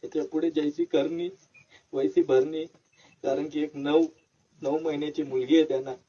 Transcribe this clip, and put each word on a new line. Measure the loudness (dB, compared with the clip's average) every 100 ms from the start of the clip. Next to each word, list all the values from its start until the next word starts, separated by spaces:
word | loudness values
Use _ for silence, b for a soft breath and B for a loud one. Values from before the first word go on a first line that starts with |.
याच्या | -6 -6
पुढे | -4 -2 0
जैसी | 0 -2 -2
करणी | 0 0 0 -2 -6 -8 _ _ _ b _
वैसी | -2 0 2
भरणी, | 4 4 4 -2 -8 _ _ b b _
कारण | -4 -2 -2
की | -4
एक | -4 -4
नऊ, | 2 4 2 _ _ _ _ _
नऊ | -4 -2
महिन्याची | -2 -4 -4 -4
मुलगी | -4 -2 4 4
आहे |
त्यांना | 4 0 -4 -10